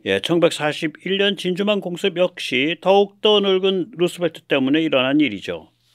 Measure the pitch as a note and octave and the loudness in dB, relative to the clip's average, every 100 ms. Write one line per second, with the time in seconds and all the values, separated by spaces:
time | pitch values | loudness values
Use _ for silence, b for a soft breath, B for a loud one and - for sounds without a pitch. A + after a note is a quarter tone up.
0 | G2+ G2 - E3+ E3+ - D3+ C#3+ D#3+ - | -2 -2 0 2 2 0 -4 -4 -6 -8
1 | F3+ G3 G3+ G3+ F#3 F3+ G3+ G3+ F3+ E3+ | -6 -2 -2 -2 -6 -4 -2 -2 -4 -4
2 | G3 E3+ F3+ - - B2+ D3 E3+ F3+ G3 | -4 0 -2 -2 -4 0 0 -2 2 4
3 | G3+ _ G#3+ G#3 G3 F#3 F#3+ F#3+ D#3 E3 | 2 _ 2 2 2 0 0 -2 -4 -2
4 | F3 - E3+ - - C#3+ C3 D#3 D#3+ C3+ | -4 -2 -6 -6 -2 0 2 2 2 0
5 | C3 D3 C#3 G2 - E2+ D2+ _ _ | 2 2 2 -2 -8 -10 -12 _ _